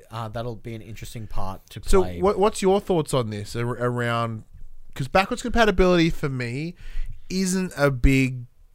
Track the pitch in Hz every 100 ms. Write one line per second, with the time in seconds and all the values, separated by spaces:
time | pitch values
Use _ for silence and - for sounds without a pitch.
0 | - 113 110 117 120 107 120 113 101 107
1 | 110 117 107 - 95 95 - 107 - 196
2 | 90 175 190 185 214 - 185 190 - 175
3 | 147 135 110 104 104 117 120 120 123 123
4 | 120 117 117 110 - - - - - -
5 | 135 190 196 247 240 226 220 185 185 180
6 | 165 - 147 131 120 127 165 - - -
7 | - - - 185 190 190 180 - 143 127
8 | 135 135 127 127 120 _ -